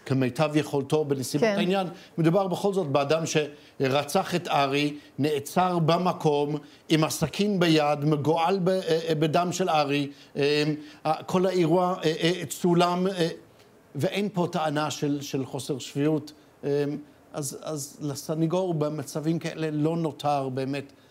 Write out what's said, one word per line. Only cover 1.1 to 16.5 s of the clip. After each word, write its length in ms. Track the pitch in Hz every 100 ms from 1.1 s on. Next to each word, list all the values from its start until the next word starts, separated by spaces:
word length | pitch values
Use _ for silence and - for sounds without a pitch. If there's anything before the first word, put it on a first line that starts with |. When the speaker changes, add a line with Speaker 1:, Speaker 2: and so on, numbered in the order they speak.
| 135 123 147 220
Speaker 2:
כן. 80 | 202
Speaker 1:
העניין. 300 | 190 196 175 175 - -
מדובר 300 | 165 190 190
בכל 260 | 175 202
זאת 140 | 190 147
באדם 360 | 143 143 160 165
שרצח 1080 | 156 143 - - - 135 139 143 190 175 175
את 120 | -
ארי, 500 | 151 139 143 147 147 - -
נעצר 600 | 147 143 139 185 185 175
במקום, 760 | 156 175 180 156 156 147 147 151 - - -
עם 140 | 156
הסכין 560 | 151 - 156 - 208 190
ביד, 460 | 175 156 147 147 147
מגואל 540 | 147 139 165 170 196
ב-, 100 | 180
אה, 100 | 190 185 160 160
אה, 60 | 151
בדם 360 | 160 170 180
של 180 | 156 180
ארי. 400 | 156 143 143 143 - - -
אה, 260 | 143 147 151 147 - - 156
אה, 180 | 156 -
כל 200 | 185 190
האירוע, 500 | 180 160 185 180 180
אה, 100 | 165 165
אה, 220 | 170 180 160
צולם, 580 | - 180 170 175 175 185
אה, 200 | 180 170 - - - - - - 143
ואין 340 | 185 190 208
פה 140 | 180 170
טענה 400 | 175 156 147 151
של, 300 | - 147 143
של 240 | 139 143 127
חוסר 340 | 135 - 131
שפיות. 540 | - 143 147 156 151 - -